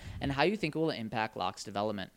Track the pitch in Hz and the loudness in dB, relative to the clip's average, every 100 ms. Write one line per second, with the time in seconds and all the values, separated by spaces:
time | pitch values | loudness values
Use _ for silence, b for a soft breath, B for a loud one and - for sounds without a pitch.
0 | B B 139 135 160 208 160 156 160 104 | B B 0 4 4 4 0 0 0 0
1 | 110 117 110 - 92 - - 101 107 101 | -2 0 0 0 -2 -2 -6 -2 0 -2
2 | - | -6